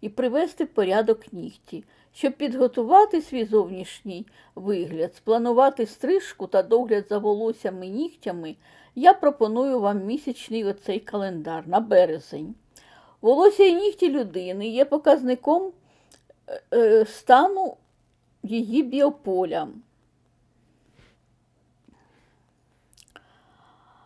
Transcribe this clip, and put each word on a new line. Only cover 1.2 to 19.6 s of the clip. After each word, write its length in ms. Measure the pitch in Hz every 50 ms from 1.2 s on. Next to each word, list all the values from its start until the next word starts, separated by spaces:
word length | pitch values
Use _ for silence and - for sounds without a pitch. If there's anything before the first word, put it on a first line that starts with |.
| - - -
нігті. 500 | 175 165 - - _ _ _ - 160 - _ _ _ _ _ _
Щоб 200 | - - 277 269
підготувати 880 | - 294 262 240 262 - 247 - 247 226 233 349 392 427 415 370 330
свій 240 | 302 - 269 247 220
зовнішній 840 | 202 214 214 185 175 190 185 185 - - - _ 196 180 180 220 - _ _ _ _ _
вигляд, 600 | - 185 202 202 175 170 151 160 160 170 170 -
спланувати 680 | - _ 214 226 233 233 240 233 247 269 277 269 254 226
стрижку 600 | 208 - - - 269 381 381 - - - - 190
та 160 | - - 190 185
догляд 420 | 190 226 240 254 220 220 202 196 -
за 80 | -
волоссям 680 | 202 214 208 208 208 226 226 226 - - 196 190 185 185
і 60 | 185
нігтями, 680 | 196 254 320 339 - _ - 208 175 175 160 156 156 - _ _ _ _ _ _ _
я 180 | 247 285 359 381
пропоную 680 | 381 330 285 285 - 226 214 220 240 269 277 262 240
вам 260 | 202 202 208 202 190
місячний 600 | 208 247 311 - 277 240 - - - 226 226 214
оцей 340 | 196 202 202 - - 185 214
календар 680 | - - - 208 196 190 180 160 151 170 165 165 156
на 120 | 160 180 247
березень. 760 | 226 214 208 180 180 156 156 147 - - - 143 156 185 233 - _ _ _ - _ _ _ _ _ _ _ _
Волосся 420 | - 226 277 302 370 415 403 - 392
і 120 | 381 339
нігті 340 | 349 415 415 - - 359 311
людини 580 | 269 285 233 185 170 185 180 180 185 202 208
є 180 | 226 220 254 302
показником, 840 | 302 285 302 - 302 294 285 254 247 254 247 - 285 311 359 381 381 - _ _ _ _ _ _ _ _ _ _ _ _ _ _
е, 140 | - - - - _ -
е, 320 | 240 226 214 220 220 220
стану 720 | - - - - - 247 262 339 381 392 381 381 - - - _ _ _ _ _ _ _ _ _ _ _ _ -
її 400 | 196 220 233 226 208 226 302 277
біополя. 840 | 240 254 277 277 285 294 - - 202 185 180 185 160 160 165